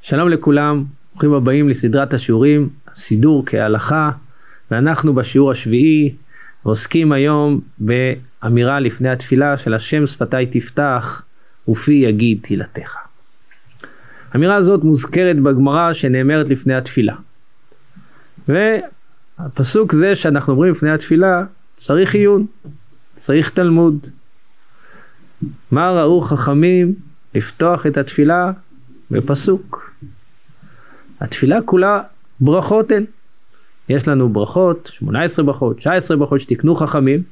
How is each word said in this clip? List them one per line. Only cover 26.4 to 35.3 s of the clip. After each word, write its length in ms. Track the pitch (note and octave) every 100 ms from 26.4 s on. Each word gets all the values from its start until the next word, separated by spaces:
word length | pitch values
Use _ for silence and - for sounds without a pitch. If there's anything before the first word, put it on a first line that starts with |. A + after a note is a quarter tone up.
| - C#3+ F3 F3+ F3 G3 - - -
לפתוח 520 | A2 G#2+ - E3 F3 D3+
את 100 | C#3+
התפילה 560 | C3+ - D3 F3 F3+ F#3 - - - - -
בפסוק? 800 | A2+ - C#3+ - F#3+ - - - - - - - - - - - - - - - -
התפילה 380 | - - C3 G#3
כולה 360 | A3+ F#3 F#3+ G3+ - - - -
ברכות 520 | C3 E3+ - G#3+ A3
הן. 120 | G#3 G#3+ - - - - - - - -
יש 200 | C3+ D3+
לנו 200 | C#3 B2+
ברכות, 640 | G#2 G#2 F3+ F#3 E3+ -
שמונה 300 | - G#2 A2
עשרה 220 | E3